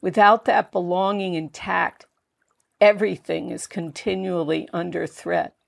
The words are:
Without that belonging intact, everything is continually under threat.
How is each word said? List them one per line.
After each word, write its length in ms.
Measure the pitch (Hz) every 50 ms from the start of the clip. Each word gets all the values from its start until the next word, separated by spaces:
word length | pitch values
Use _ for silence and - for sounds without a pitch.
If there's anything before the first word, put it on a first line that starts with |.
Without 440 | - 190 175 - 208 202 214 226 -
that 260 | - - - - -
belonging 600 | _ 196 180 175 175 180 190 196 202 202 190 190 175
intact, 720 | 165 160 151 _ - - 190 185 180 175 - - _ - _ _ _ _ _ _ _ _ _ _ _ _ _ _ _
everything 720 | 208 208 208 196 208 208 185 - _ - - 165 151 -
is 160 | 180 - -
continually 1040 | - - 202 170 165 147 - - 202 190 190 190 190 180 175 165 147 160 160 - -
under 360 | - 175 170 180 175 170 170 160
threat. 480 | - - - 170 175 170 160 - _ _ _